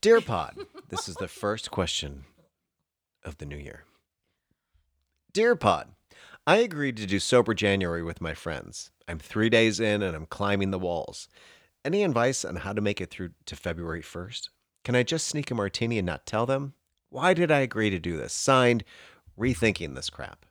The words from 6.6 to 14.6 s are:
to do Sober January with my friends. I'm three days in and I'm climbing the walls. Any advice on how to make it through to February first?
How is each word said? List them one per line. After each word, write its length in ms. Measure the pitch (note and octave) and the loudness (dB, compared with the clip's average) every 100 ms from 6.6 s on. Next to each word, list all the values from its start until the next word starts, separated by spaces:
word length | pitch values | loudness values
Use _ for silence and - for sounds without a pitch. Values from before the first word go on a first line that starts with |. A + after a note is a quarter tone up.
| A#3 D#3+ C#3+ A2+ | 4 0 -4 -4
to 80 | G#2 | -2
do 120 | G2 | -2
Sober 360 | - B2+ A2 | 4 4 4
January 480 | A2 G#2 G2 F2+ E2+ | 2 2 2 0 -2
with 180 | E2 E2 | -6 -6
my 140 | E2 | -8
friends. 560 | E2 - D2+ G1+ - - _ - | -6 -6 -8 -8 -16 -16 _ -12
I'm 100 | E2 | -12
three 320 | - G#2+ A2+ | -8 0 4
days 300 | A2+ A2+ G#2 | 6 6 4
in 220 | A2 G#2 | 0 2
and 120 | G2 D#2+ | 0 -4
I'm 100 | E2 | -10
climbing 440 | - G2+ G2+ G2 | -4 0 0 0
the 80 | F#2+ | -2
walls. 500 | F2+ F2 - - - _ - - _ _ | -2 -4 -6 -12 -18 _ -20 -20 _ _
Any 180 | C#3 G3 | -2 0
advice 400 | G3+ A#2 A#2+ C3+ | 2 2 2 0
on 120 | - F2 | -6 -6
how 160 | F#2+ | -4
to 80 | G2+ | -2
make 200 | G#2 G2+ | -2 -2
it 100 | F2+ | -6
through 200 | - F2+ - - | -8 -12 -12 -18
to 100 | - | -10
February 460 | - E2+ E2+ E2 | -8 -6 -6 -8
first? 480 | D#2+ E2+ F2+ A#2+ - _ | -10 -12 -12 -12 -14 _